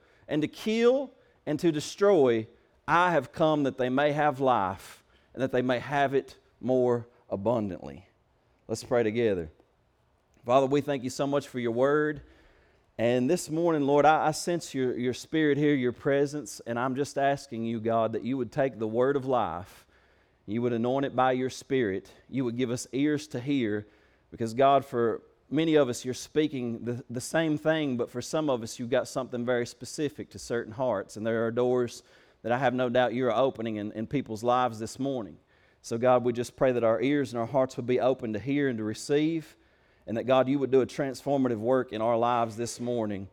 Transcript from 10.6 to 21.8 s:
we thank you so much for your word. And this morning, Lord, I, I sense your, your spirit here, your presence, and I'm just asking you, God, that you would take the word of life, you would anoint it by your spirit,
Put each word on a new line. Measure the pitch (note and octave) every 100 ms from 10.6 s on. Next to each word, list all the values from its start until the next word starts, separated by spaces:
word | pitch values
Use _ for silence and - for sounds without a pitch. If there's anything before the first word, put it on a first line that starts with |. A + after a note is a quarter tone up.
| C3+
we | C#3+
thank | C#3+ C#3+
you | B2
so | - C#3
much | C#3+ C3+
for | B2+
your | A#2+
word. | A#2 C3+ D3+ D3+ D3 - - _ _ _ _ _ -
And | A2+ B2+ B2+
this | F3 -
morning, | D#3 E3+ D#3
Lord, | C#3 C#3+ C#3+
I, | D#3 C3
I |
sense | D#3 - F3 -
your, | C3+ B2+ A2
your | B2
spirit | A#2+ - D#3+ D3+ C#3+
here, | D3
your | D3 B2
presence, | A#2 - C#3 C#3+ D3 - - -
and | A#2
I'm | B2+ B2+
just | C#3+ -
asking | C#3 C#3 - A2+
you, | A2+ A#2
God, | A2 A2+ A2+
that | A2
you | A2 C3+
would | A#2
take | - C3+ G#2+
the | A2
word | A2+ C3
of | C#3 B2+
life, | B2 G2 E2 G2 - _ _ _ _ _ _ -
you | G#2+
would | A#2+
anoint | A#2+ A#2+ C3+ C#3
it |
by | A#2+ B2+
your | C3 B2+
spirit, | - - C3+